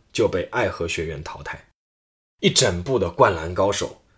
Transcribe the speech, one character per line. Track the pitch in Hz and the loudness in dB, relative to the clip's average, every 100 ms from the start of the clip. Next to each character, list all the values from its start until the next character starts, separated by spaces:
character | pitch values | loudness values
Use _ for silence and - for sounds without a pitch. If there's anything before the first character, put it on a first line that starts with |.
| _ | _
就 | - - | 0 2
被 | 90 - | 2 -2
爱 | 120 101 | -2 -2
河 | - 82 | -2 -4
学 | - 80 | -4 -4
园 | 71 | -6
淘 | 76 - | -10 -12
汰。 | - - - _ _ _ _ _ _ _ | -12 -12 -16 _ _ _ _ _ _ _
一 | 196 | 2
整 | - 117 87 | 4 2 2
部 | 87 123 | -2 0
的 | 90 | 0
《灌 | - 117 | 4 2
篮 | 85 80 | 4 -4
高 | 90 98 | 0 0
手》 | 101 - - _ | 0 -4 -10 _